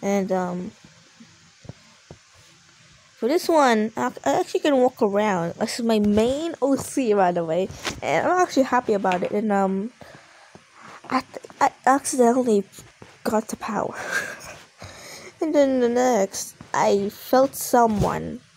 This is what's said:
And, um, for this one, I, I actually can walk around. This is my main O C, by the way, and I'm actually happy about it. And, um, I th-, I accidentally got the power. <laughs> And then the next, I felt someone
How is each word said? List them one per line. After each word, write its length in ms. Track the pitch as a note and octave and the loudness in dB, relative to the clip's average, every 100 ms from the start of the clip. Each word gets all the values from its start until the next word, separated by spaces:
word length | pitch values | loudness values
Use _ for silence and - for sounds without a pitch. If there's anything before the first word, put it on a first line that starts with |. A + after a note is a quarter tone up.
And, 300 | G3 G3+ F#3+ | 0 -2 0
um, 400 | F#3 F3+ F3+ F3+ - - - - _ - - _ _ - - _ _ _ - _ - - _ _ _ - - _ _ | -2 -2 -6 -10 -14 -20 -20 -20 _ -20 -20 _ _ -20 -20 _ _ _ -20 _ -20 -20 _ _ _ -20 -20 _ _
for 100 | A3+ | 0
this 200 | E4 - | 0 2
one, 440 | E4 C#4 A3 G#3+ A3 | 4 4 4 0 -2
I, 160 | B3 - - | -6 -4 -2
I 140 | C#4+ | 0
actually 220 | F#4 F#4+ | 0 -2
can 160 | E4 C4+ | 2 2
walk 240 | B3 B3+ | 2 2
around. 520 | G#3+ G3+ G#3+ F#3 E3+ - | 0 2 0 0 -2 -4
This 240 | A3 - | -6 -4
is 60 | A#3 | 0
my 140 | A3 | 2
main 560 | G#3 G#3 A3+ C4+ E4 D#4 | 2 2 2 0 -4 -2
O 140 | C4+ C4+ | 0 0
C, 360 | - - B3+ | -2 -4 0
by 180 | G#3 F#3 | 2 2
the 140 | F3 E3 | 0 -2
way, 240 | E3 F#3+ - - - | -2 -2 -6 -10 -8
and 260 | - C#3+ - | -2 0 2
I'm 140 | F4+ | 2
actually 220 | F4+ - | 2 2
happy 300 | C4 B3 B3 | 2 0 0
about 280 | G#3 G3 F3+ | -2 0 -2
it. 100 | G3 | -2
And, 200 | G#3 A3 | -2 0
um, 400 | G3 F#3+ F#3+ G#3+ - - - - - - - _ - - - - | 0 0 0 -6 -12 -20 -20 -20 -20 -20 -20 _ -20 -20 -20 -6
I 120 | B3+ | -6
th-, 240 | - - - - | -6 -16 -18 -2
I 100 | C#4 - - | -2 0 2
accidentally 760 | C4+ - C4+ A#3+ B3+ B3 G#3 G3 - - _ - - | 2 0 2 4 4 4 2 0 -12 -20 _ -20 -8
got 240 | - G#3+ G#3+ | -2 -2 -4
the 80 | - | -10
power. 380 | - G#3 - - | -8 -4 -6 -6
<laughs> 60 | - - - - - - - _ - - - - - - | -8 -6 -8 -12 -16 -20 -20 _ -20 -20 -20 -20 -20 -6
And 140 | D#4+ | 0
then 280 | D4+ C#4 C4 | 4 4 4
the 80 | A#3+ | 2
next, 680 | A#3+ B3+ A#3 G3 - - - - | 2 2 2 0 -4 -12 -16 -6
I 360 | C#3 A3 G3+ G3+ | 0 2 2 -2
felt 460 | - - B3+ C4+ - | -8 0 2 2 0
someone 840 | - B3 A#3 G#3 F#3 E3 E3 B3 _ | 0 2 2 2 -2 -2 -8 -12 _